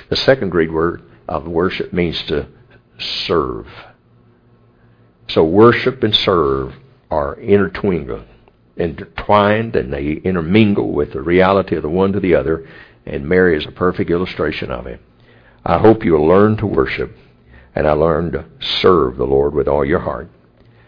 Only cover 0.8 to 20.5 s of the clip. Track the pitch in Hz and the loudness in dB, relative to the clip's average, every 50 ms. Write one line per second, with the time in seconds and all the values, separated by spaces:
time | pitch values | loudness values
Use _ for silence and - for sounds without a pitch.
0.8 | 82 85 85 - - _ - - _ - 90 76 71 85 87 82 90 92 - - | -2 -2 -4 -6 -14 _ -20 -20 _ -8 -8 -8 -6 -4 -2 0 0 0 -2 -4
1.8 | - - - 90 87 82 78 - - - 82 73 67 - - _ _ _ _ - | -8 -6 -2 -2 -2 -2 -2 -6 -6 -4 -4 -4 -6 -6 -14 _ _ _ _ -20
2.8 | _ _ _ - - - - - - - 95 85 71 64 60 55 53 - - - | _ _ _ -14 -12 -10 -10 -8 -4 -2 0 0 0 -2 -6 -10 -12 -16 -20 -20
3.8 | - - - _ _ _ _ _ _ _ _ _ _ _ _ _ _ _ _ _ | -20 -20 -20 _ _ _ _ _ _ _ _ _ _ _ _ _ _ _ _ _
4.8 | _ _ _ _ _ _ _ _ _ - - 110 85 78 85 101 113 120 113 - | _ _ _ _ _ _ _ _ _ -4 0 2 2 4 6 8 8 8 6 4
5.8 | - 131 127 127 117 107 107 - - - 98 87 76 69 67 67 65 65 67 - | 0 -4 -4 -2 -2 -2 0 0 0 2 2 2 2 0 0 -2 -4 -8 -12 -18
6.8 | - - _ _ _ - 85 78 71 71 - - - 113 101 101 98 90 - - | -20 -20 _ _ _ -6 -4 -4 -4 -4 -6 -8 -2 2 2 2 2 0 -4 -4
7.8 | - 101 90 80 71 62 58 52 - - - _ _ _ _ _ _ _ _ - | -2 -2 -2 -2 -4 -8 -10 -12 -12 -18 -20 _ _ _ _ _ _ _ _ -6
8.8 | 85 85 73 - 98 - - - - - 104 104 101 101 107 110 113 113 - - | -6 -6 -6 -8 -14 -16 -14 -10 -2 2 2 4 4 4 2 0 -2 -2 -2 -4
9.8 | 62 64 69 69 71 73 78 - - 92 92 90 80 80 92 107 110 104 101 - | -4 -4 -6 -6 -4 -4 -4 -4 -4 -2 -2 -2 -2 2 4 4 4 4 2 0
10.8 | 113 104 95 73 73 73 - 67 67 82 87 90 92 92 98 98 92 - 87 80 | -2 -2 -2 -2 -4 -4 -4 -8 -4 0 2 4 4 4 4 2 0 0 -4 -4
11.8 | 76 76 80 92 95 98 95 101 92 92 82 73 65 73 80 80 - - - - | -4 -2 0 0 0 0 0 0 0 2 2 2 2 0 -4 -4 -6 -12 -20 -20
12.8 | - - - _ - - - 73 69 73 90 92 92 90 82 76 69 - - - | -20 -20 -20 _ -16 -10 -10 -8 -4 0 2 2 4 4 2 0 -2 -8 -8 -4
13.8 | 90 90 90 - 98 85 85 87 92 90 - - 87 76 76 - - - 65 60 | -2 -2 -2 -2 -2 -2 -2 -2 -2 -4 -6 -6 -6 -4 -4 -6 -8 -10 -10 -10
14.8 | 60 62 58 57 _ _ _ _ _ _ _ _ _ _ _ _ - - 87 85 | -10 -14 -16 -16 _ _ _ _ _ _ _ _ _ _ _ _ -4 0 0 4
15.8 | - 110 110 110 - 101 80 76 76 78 90 98 104 107 110 107 107 98 95 - | 6 6 6 6 4 2 2 4 4 4 6 6 6 4 2 0 -2 -4 0 -2
16.8 | 65 - - - 64 - - - - _ _ _ _ _ - - - - - - | -2 -2 -2 -8 -8 -10 -10 -20 -20 _ _ _ _ _ -20 -20 -20 -10 -6 -2
17.8 | 73 76 76 76 78 82 80 76 87 82 67 71 67 - - - - - - - | 0 0 2 2 2 0 0 0 -2 -4 -6 -8 -10 -10 -18 -14 -10 -8 -6 0
18.8 | - 95 92 82 69 64 64 65 62 64 67 69 69 73 73 76 67 71 71 73 | 2 4 4 4 2 0 -2 -4 -2 0 0 2 0 0 0 -2 0 0 0 0
19.8 | 71 69 82 85 62 - 67 62 73 92 _ _ _ _ | 0 0 -2 -2 -2 -4 -8 -8 -12 -16 _ _ _ _